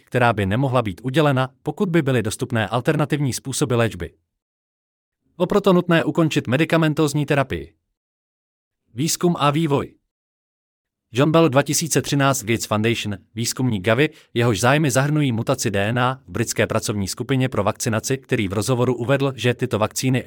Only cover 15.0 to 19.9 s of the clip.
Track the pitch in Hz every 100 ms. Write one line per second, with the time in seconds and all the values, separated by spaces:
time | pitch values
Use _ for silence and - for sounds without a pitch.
15 | 143 151 143 113 - 135 120 98 101 123
16 | 123 131 - 104 113 - 107 110 - 104
17 | 95 - 113 135 131 - 98 - 123 107
18 | - 135 - - 95 98 107 120 131 117
19 | 120 139 139 131 120 117 123 104 104